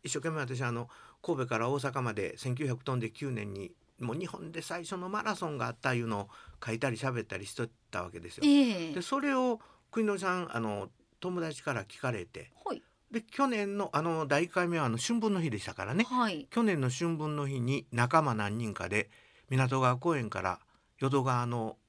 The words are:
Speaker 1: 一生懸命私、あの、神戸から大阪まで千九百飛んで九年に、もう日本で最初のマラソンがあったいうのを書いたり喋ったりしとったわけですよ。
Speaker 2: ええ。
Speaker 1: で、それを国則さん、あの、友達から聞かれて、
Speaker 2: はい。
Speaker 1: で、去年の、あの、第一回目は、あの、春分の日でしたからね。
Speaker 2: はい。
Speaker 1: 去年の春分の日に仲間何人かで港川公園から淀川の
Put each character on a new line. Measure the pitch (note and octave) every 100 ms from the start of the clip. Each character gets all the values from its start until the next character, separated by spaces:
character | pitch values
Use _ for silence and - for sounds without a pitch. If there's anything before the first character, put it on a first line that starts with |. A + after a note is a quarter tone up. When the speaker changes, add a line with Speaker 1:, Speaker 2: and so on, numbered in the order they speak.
Speaker 1:
一 | -
生 | D3
懸 | D#3+
命 | D#3
私、 | B2+ B2+
あ | B2+
の、 | A#2 A#2+ - - -
神 | - D3
戸 | A#2+
か | A#2
ら | A#2+
大 | C#3+
阪 | C3+ C3
ま | A#2+
で | G#2 F2+ -
千 | C3 B2
九 | D3
百 | B2 -
飛 | B2+
ん |
で | A2+
九 | - C#3
年 | A#2 G#2
に、 | G2 F#2+ - _ _
も | B2
う | C3+
日 | F3+
本 | - E3
で | D#3+
最 | - F3
初 | E3 F#3
の | F3+
マ | G#3
ラ | A3 G3+
ソ | E3
ン | C#3+
が | A#2+
あ |
っ | A#2
た | C3
い | B2
う | A2+
の | G2+
を | G2+ - - - -
書 |
い | A2+
た | C3+
り | A2+
喋 | C3+ A#2+
っ | G2+
た | F#2+
り | G2
し |
と | - A2+
っ | _ _
た | F2+
わ | F2+
け | F2
で | E2+
す | -
よ。 | D4
Speaker 2:
え | C#4+ B3+ F#3+ E3
え。 |
Speaker 1:
で、 | D#3
そ | F3 C4+
れ | C#4 C4
を | B3+ A#3 - - _
国 | A3+ G#3+
則 | G3+
さ | F#3 F3+
ん、 | E3+ A#2
あ |
の、 | A2+ G2+ G2 _ _ _
友 | F#3 F3+
達 | E3 D3
か | -
ら | A#2+
聞 | F#2+ -
か | B2+
れ | A2 F2
て、 | - - -
Speaker 2:
は | G4+
い。 | - _ _ _
Speaker 1:
で、 | A3+
去 | - - C#4
年 | A3 G3+ G3+
の、 | G3
あ | D3
の、 | E3 D#3+ D3
第 | C#3+ F3
一 |
回 | F#3 F3
目 | E3+
は、 | C3+
あ |
の、 | A#2
春 | - A#3+
分 | A3
の | G3
日 | D#3+
で | G#2
し | -
た |
か | F2+
ら | G2
ね。 | D#3 A#3+
Speaker 2:
は | B3+ A3+
い。 | D#3+ -
Speaker 1:
去 | A3+
年 | A3+ E3
の | B2+
春 | B2+ E3+ D#3+
分 | D3+ D3
の | C#3
日 | C3+
に | A#2+ C#3 -
仲 | A#2 A#2+ E3
間 | D3+ G#2+
何 | G2+ A2
人 | A2+
か | F#2+ F#2
で | G#2 G2+ - - - _
港 | C3 C3 C3+
川 | B2+ B2+
公 | E3+ D3+
園 | A2
か | F#2+
ら | F#2 F2 _ _ _ _
淀 | C3+ C#3
川 | C3 B2 A#2+
の | A#2+ A2 -